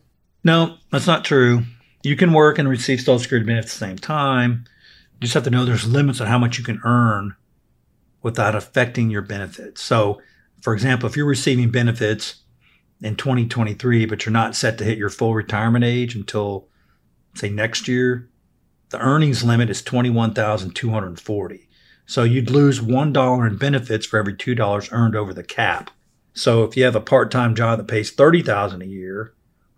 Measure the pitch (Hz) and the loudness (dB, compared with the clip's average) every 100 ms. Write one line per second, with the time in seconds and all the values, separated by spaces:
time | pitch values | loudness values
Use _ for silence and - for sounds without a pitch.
0 | _ _ _ _ 165 165 165 - _ 143 | _ _ _ _ 4 4 2 -4 _ -2
1 | 147 160 - 143 123 120 120 - _ _ | 2 0 4 4 6 4 0 -10 _ _
2 | 143 143 180 156 151 151 139 123 131 127 | -2 2 4 6 6 4 0 0 -2 0
3 | - 123 120 123 107 117 107 - 101 90 | 2 0 2 0 0 -2 -4 -8 -10 -8
4 | - 156 139 131 123 120 - _ _ - | -6 -2 0 2 2 0 -6 _ _ -20
5 | _ - 120 - 120 123 127 117 113 135 | _ -8 -2 -2 0 0 2 0 0 2
6 | 143 123 113 120 120 120 120 110 117 123 | 2 0 0 2 2 -2 -6 -4 0 2
7 | 120 104 101 - _ _ _ _ _ _ | 2 0 -4 -12 _ _ _ _ _ _
8 | _ _ 117 123 107 104 - - 123 123 | _ _ -6 -2 0 -2 -2 -2 0 0
9 | 113 104 101 101 92 - - - - 117 | -2 -2 -6 -10 -12 -14 -18 -12 -2 2
10 | 104 101 - _ _ _ - 107 131 123 | 2 -2 -10 _ _ _ -4 -2 0 0
11 | 120 147 147 127 - 127 120 123 120 113 | -2 -2 0 0 0 2 2 2 0 0
12 | 107 107 - - _ _ _ _ _ - | -2 -4 -8 -14 _ _ _ _ _ -12
13 | 110 110 135 123 117 120 110 104 123 117 | -8 -6 -2 0 0 -2 -4 -2 0 0
14 | 110 107 - 113 110 - 120 120 107 107 | 0 -4 -2 0 0 -2 -4 -2 -4 -4
15 | 104 - 113 110 - 110 113 120 120 123 | -4 -2 -2 -2 -2 -2 0 2 0 -2
16 | 123 113 95 107 104 98 - _ _ _ | -4 -8 -8 -6 -6 -8 -14 _ _ _
17 | _ _ _ - 104 104 107 - - 123 | _ _ _ -10 -6 -4 -4 -4 -2 0
18 | 123 123 120 _ _ _ _ _ _ - | 0 -2 -8 _ _ _ _ _ _ -4
19 | 127 151 151 117 117 117 117 95 - 123 | 0 2 2 2 2 2 2 -2 -4 -2
20 | 123 117 113 107 107 107 95 - 120 110 | 0 2 0 0 -2 -2 -6 -6 -4 -4
21 | 92 85 - 104 90 90 _ _ _ _ | -6 -10 -8 -6 -8 -12 _ _ _ _
22 | - - 117 123 120 139 143 120 113 127 | -8 0 2 2 2 4 4 4 0 0
23 | 151 139 127 127 117 98 139 139 123 110 | 2 2 2 2 0 0 0 -2 -2 -6
24 | - 110 101 90 - 120 104 101 - 120 | -2 -2 -2 -6 -4 -2 0 -2 -4 0
25 | 117 107 101 90 85 - 104 85 - _ | 2 0 -6 -10 -10 -4 -2 -2 -8 _
26 | _ _ _ - - 113 110 131 127 110 | _ _ _ -4 2 2 2 2 2 2
27 | - 135 113 127 120 110 117 113 101 113 | 2 2 2 0 0 0 0 -2 -2 -4
28 | 104 - 143 170 139 101 101 92 92 98 | -2 4 4 4 2 -2 -2 -6 -12 -12
29 | 92 98 110 _ _ _ _ | -10 -10 -12 _ _ _ _